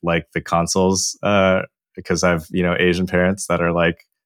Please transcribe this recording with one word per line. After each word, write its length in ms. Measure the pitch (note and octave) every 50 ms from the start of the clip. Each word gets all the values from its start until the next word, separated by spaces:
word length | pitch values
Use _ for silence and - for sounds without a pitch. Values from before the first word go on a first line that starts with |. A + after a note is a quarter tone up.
| -
like, 220 | E2+ E2+ E2 - _
the 80 | - E2
consoles, 800 | - - E2+ E2+ E2+ E2 - F#2+ F#2 F#2+ F#2+ F#2 - - - - -
uh, 380 | G2+ G#2 G2 F#2+ F#2+ F#2 F#2+ F#2 - _ _ _ _ -
because 260 | - - - F2+ D#2+
I've, 240 | - F2+ F2 D#2+ D#2 -
you 120 | - F#2
know, 140 | F2+ F2 F2 -
Asian 300 | F2+ F2+ E2+ F#2 F#2 F2+
parents 400 | F2+ F2+ F2+ F#2 F#2+ G2+ - -
that 120 | F2 E2+
are 120 | E2+ E2+
like, 340 | E2+ E2+ E2+ E2+ E2 _ _ _ _ _ _